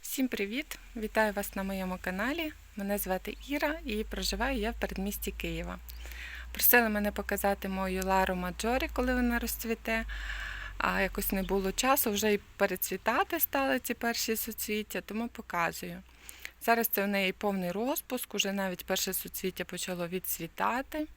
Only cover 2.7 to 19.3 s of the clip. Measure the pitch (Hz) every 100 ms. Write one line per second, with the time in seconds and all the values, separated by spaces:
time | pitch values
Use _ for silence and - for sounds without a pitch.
2.7 | - 196 202 185 185 - - - 294 302
3.7 | 320 320 214 220 196 185 196 247 269 208
4.7 | 233 202 190 196 202 - - 170 165 113
5.7 | 180 - - - - - - - - -
6.7 | 240 226 208 208 202 196 202 202 196 196
7.7 | 190 190 185 190 190 190 185 180 175 220
8.7 | 254 320 - 254 254 240 240 233 - 226
9.7 | 226 - 226 226 - - - - - -
10.7 | - - 185 190 - 196 196 185 196 190
11.7 | 190 254 269 240 202 214 208 - - 202
12.7 | 185 - 190 - 262 392 330 - 277 269
13.7 | 254 - 240 233 233 - 220 - 214 -
14.7 | 214 208 196 - 208 233 - - 175 170
15.7 | 170 180 175 - - - - - - -
16.7 | 233 226 - 196 202 190 190 208 196 175
17.7 | 185 247 320 - 247 - 208 196 196 190
18.7 | 180 - 190 - 185 -